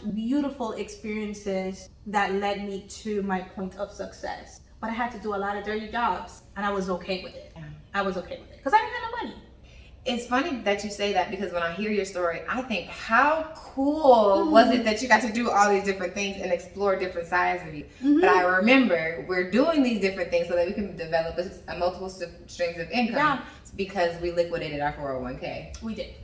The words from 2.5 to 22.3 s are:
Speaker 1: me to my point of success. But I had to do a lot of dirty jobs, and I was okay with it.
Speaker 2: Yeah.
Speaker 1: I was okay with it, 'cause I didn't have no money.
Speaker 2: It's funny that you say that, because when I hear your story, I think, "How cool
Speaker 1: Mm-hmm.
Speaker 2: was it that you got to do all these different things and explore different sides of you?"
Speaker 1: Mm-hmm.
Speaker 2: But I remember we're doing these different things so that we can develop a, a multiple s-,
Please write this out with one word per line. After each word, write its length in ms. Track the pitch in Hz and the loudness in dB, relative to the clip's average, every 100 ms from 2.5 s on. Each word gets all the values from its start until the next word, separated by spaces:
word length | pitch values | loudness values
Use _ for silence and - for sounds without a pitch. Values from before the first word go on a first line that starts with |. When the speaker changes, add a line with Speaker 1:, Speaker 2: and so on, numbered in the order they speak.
| 196 202 | -2 -6
Speaker 1:
me 180 | 196 - | -8 -10
to 320 | - 220 208 | -10 -4 -4
my 180 | 196 185 | -2 -2
point 340 | 180 - 185 - | -4 -8 -10 -8
of 140 | 196 | -10
success. 720 | - 190 - - - - - - - | -8 -12 -10 -10 -10 -12 -20 -20 -10
But 80 | 220 | -8
I 40 | |
had 180 | 226 233 | -4 -4
to 60 | 208 | -4
do 140 | 214 | -6
a 40 | 196 | -4
lot 180 | 196 208 | -4 -4
of 80 | |
dirty 240 | 196 214 214 | -4 -6 -6
jobs, 520 | 233 233 180 - - - 196 | -2 -2 -2 -6 -16 -14 -6
and 80 | 202 | -2
I 60 | |
was 180 | 196 185 | -2 -2
okay 340 | 180 - 185 | -4 -4 -6
with 100 | 175 - | -8 -14
it. 180 | - 165 | -18 -18
Speaker 2:
Yeah. 80 | 151 151 - | -16 -16 -8
Speaker 1:
I 80 | 196 | -4
was 160 | 196 185 | -2 -4
okay 220 | 175 - | -8 -12
with 100 | - | -14
it, 100 | - | -8
'cause 100 | 269 | 0
I 60 | 427 | 2
didn't 140 | 440 | 0
have 180 | 480 453 | -6 -8
no 160 | 480 294 | -6 -8
money. 120 | - - - - - - - - | -10 -18 -20 -20 -20 -20 -10 -6
Speaker 2:
It's 200 | 240 - | -4 -2
funny 320 | 247 330 247 | 0 0 -2
that 200 | 202 202 | -2 -2
you 60 | 214 | -2
say 240 | - 202 | -4 0
that, 180 | 185 175 | 0 0
because 220 | 185 185 | -4 -4
when 100 | 175 | -2
I 80 | 170 | -2
hear 180 | 175 214 | -2 -2
your 140 | 208 | 0
story, 380 | 190 180 170 165 - | -2 -2 -2 -2 -4
I 120 | 214 | -6
think, 240 | 247 196 165 | -4 -6 -6
"How 640 | - - 226 285 320 311 - | -12 2 4 6 2 -2 -10
cool 840 | - - 277 302 302 240 202 196 | -10 0 0 4 8 8 8 6
Speaker 1:
Mm-hmm. 120 | - | 8
Speaker 2:
was 200 | - 254 | 8 8
it 120 | 247 | 6
that 180 | 220 214 | 2 0
you 60 | 254 | 4
got 140 | 220 | 4
to 100 | 247 | 4
do 180 | 214 240 | 0 2
all 200 | 202 208 | 4 6
these 160 | 196 196 | 4 2
different 280 | 190 180 | -2 -4
things 280 | 202 196 190 | -4 -4 -4
and 100 | 208 | -2
explore 460 | 180 - 196 196 190 | -2 -2 -2 0 0
different 320 | 180 175 170 | -2 -4 -2
sides 340 | 180 180 180 160 | 0 2 0 -6
of 80 | |
you?" 120 | 147 - - | -12 -14 -2
Speaker 1:
Mm-hmm. 160 | 269 294 | 4 6
Speaker 2:
But 80 | 370 | 8
I 120 | 370 | 6
remember 840 | 180 185 214 269 226 170 160 170 156 | 6 4 8 8 8 4 0 -4 -2
we're 200 | 185 185 | -2 2
doing 320 | 208 320 311 | 4 4 4
these 180 | 247 214 | 4 2
different 300 | 190 190 170 | 0 0 0
things 180 | 170 175 | 0 0
so 60 | 175 | 0
that 100 | 175 | 0
we 60 | |
can 240 | 202 196 165 | -2 -6 -6
develop 400 | 160 160 165 165 | -2 -2 -2 -4
a, 120 | 180 - - | -6 -8 -12
a 40 | 170 | -4
multiple 300 | 175 180 190 | -2 -2 -10
s-, 140 | - 170 | -10 -12